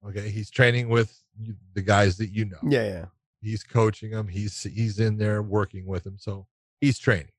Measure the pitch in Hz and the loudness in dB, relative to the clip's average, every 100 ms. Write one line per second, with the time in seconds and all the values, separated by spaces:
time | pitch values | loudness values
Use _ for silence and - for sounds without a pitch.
0 | 101 98 104 104 104 - 123 120 120 117 | -10 -8 -6 -6 -6 2 4 4 2 2
1 | 110 _ _ 104 110 104 _ - 95 101 | 2 _ _ -14 -12 -12 _ -6 4 6
2 | 101 92 110 104 107 92 - 135 107 90 | 6 2 -4 -4 -4 -4 2 2 2 -4
3 | 82 _ _ _ 107 107 - 120 110 104 | -10 _ _ _ -8 -8 -2 2 4 2
4 | 110 110 107 92 104 - 101 101 113 101 | -8 -6 -6 -4 -6 -6 -10 -2 -2 0
5 | 113 107 107 107 107 104 98 101 92 95 | 0 0 0 -2 -2 -2 -2 -6 -8 -8
6 | 85 98 - 98 95 _ _ _ 143 123 | -8 -14 -12 -12 -14 _ _ _ 0 2
7 | - 101 73 | 2 0 -2